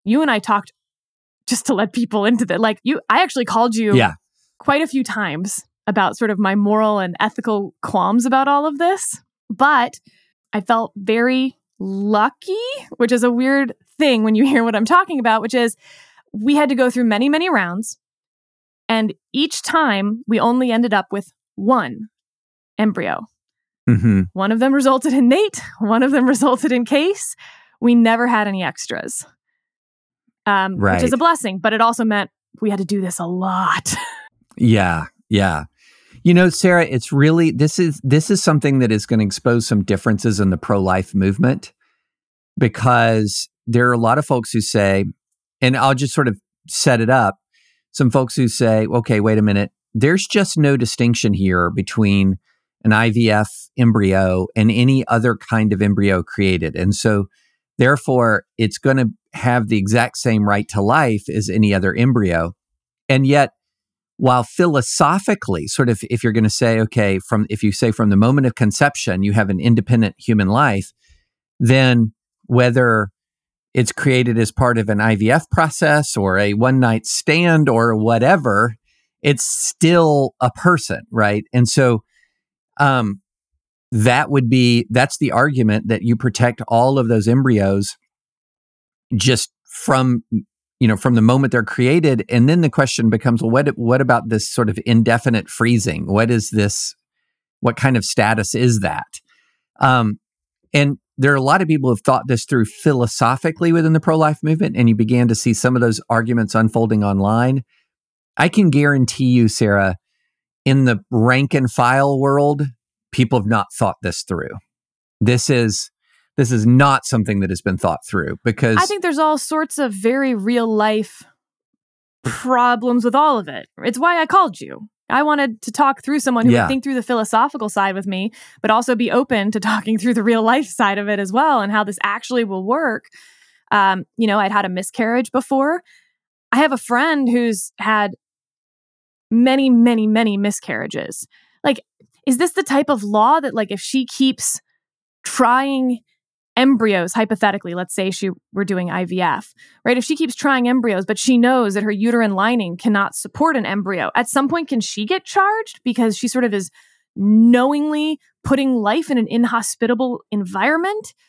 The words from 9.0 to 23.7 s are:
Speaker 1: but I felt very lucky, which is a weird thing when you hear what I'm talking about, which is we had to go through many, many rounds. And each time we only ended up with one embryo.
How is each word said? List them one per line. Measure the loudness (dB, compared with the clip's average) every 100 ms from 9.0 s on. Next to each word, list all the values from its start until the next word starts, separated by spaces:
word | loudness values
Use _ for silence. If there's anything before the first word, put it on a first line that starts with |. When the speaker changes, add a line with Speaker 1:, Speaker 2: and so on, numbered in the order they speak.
| -6 -12 _ _ -12
Speaker 1:
but | -2 2 2 0 -6 _ _ _ _ _
I | -6
felt | -2 -2 -4 -8
very | -4 0 0 0 -2 -6 _ -12
lucky, | -8 -6 -2 0 0 -2 -8 -8 -8 -10 -12 -4
which | 0
is | 2
a | 0
weird | 0 0 0 -2 -6 _ -2
thing | 0 2
when | 2 2
you | 2
hear | 2 0
what | 0
I'm | 2
talking | 2 2 -2
about, | 0 0
which | 0
is | -2 -2 -4 _ -20 _ _ _
we | -6 -2 2
had | 2
to | 2
go | 0
through | 0 0
many, | 0 0
many | 0 0
rounds. | -2 -2 -6 -10 -12 _ _ _ _ _ _ _ _ -4
And | -2 -2 -6 _ -4
each | -4 -4
time | -4 0 0 0 -2 -6 -2
we | 0
only | 2 0 0
ended | 0 0 0
up | -2
with | -6 -10 _ _ -6
one | 0 0 -2 -8 -16 _ _ _ _ _ _ -4
embryo. | -2 -2 -4 -6 -10 _ _ _ _